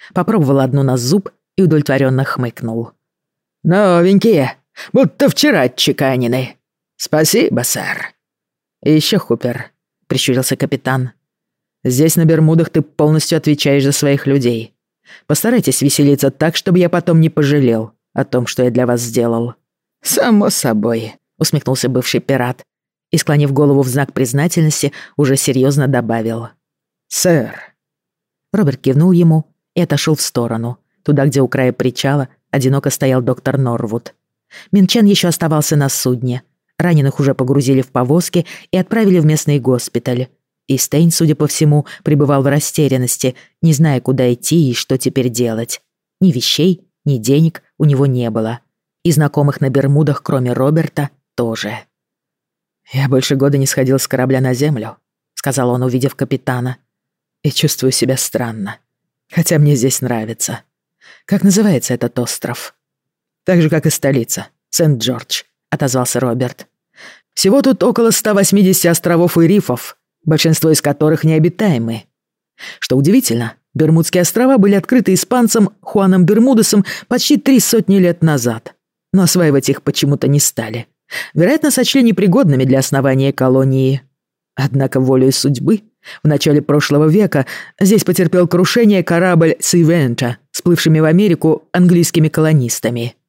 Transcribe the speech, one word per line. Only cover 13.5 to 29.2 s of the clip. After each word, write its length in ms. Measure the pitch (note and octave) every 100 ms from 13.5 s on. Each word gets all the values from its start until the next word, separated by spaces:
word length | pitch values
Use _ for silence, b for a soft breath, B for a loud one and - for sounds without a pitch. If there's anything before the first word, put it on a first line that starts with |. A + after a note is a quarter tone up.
| D3 D3 C#3
за 80 | C3+
своих 360 | C#3 D3 C#3 C#3+
людей. 460 | C#3 A#2+ A2+ A2 _ _ _ B B B
Постарайтесь 540 | D#3 A3 B3 - -
веселиться 500 | C#3+ - C#3+ C#3 C3+
так, 240 | - D#3 -
чтобы 240 | - F3
я 80 | F3
потом 320 | F3 E3+ D#3+
не 100 | D#3+
пожалел 640 | D#3+ C#3+ D3 B2 A2+ A2 _ _
о 100 | -
том, 240 | C3+ B2+ A#2+
что 160 | -
я 60 | B2
для 160 | A#2+ B2
вас 160 | A#2+
сделал». 540 | A#2 A#2+ A#2 A2+ A#2+ - _ _ _ _
«Само 480 | - - A#3+ G#3 -
собой», 680 | - C3+ G#2+ A2+ A2+ A2 - _ -
усмехнулся 480 | D#3 D3+ - C3+ A#2+
бывший 300 | C3 B2 A#2+
пират 440 | - C3+ B2 - - _ _ _ _
и, 80 | E3
склонив 340 | - D3 C#3+
голову 300 | C#3 D3 C#3
в 60 | C3
знак 260 | C3 C3+
признательности, 800 | - B2+ C3+ E3 F3 D#3 - C#3 B B B
уже 180 | C#3+ C3+
серьёзно 520 | - C3 C3 C#3+ C3+
добавил: 640 | C3 A2+ A2+ A2+ A2+ A2+ _ _ _ _ _ -
«Сэр». 640 | - F3+ E3 A2 - - _ _ _ _ _ _ _ _
Роберт 260 | - D#3 C3
кивнул 320 | C3 C3 F3
ему 360 | F3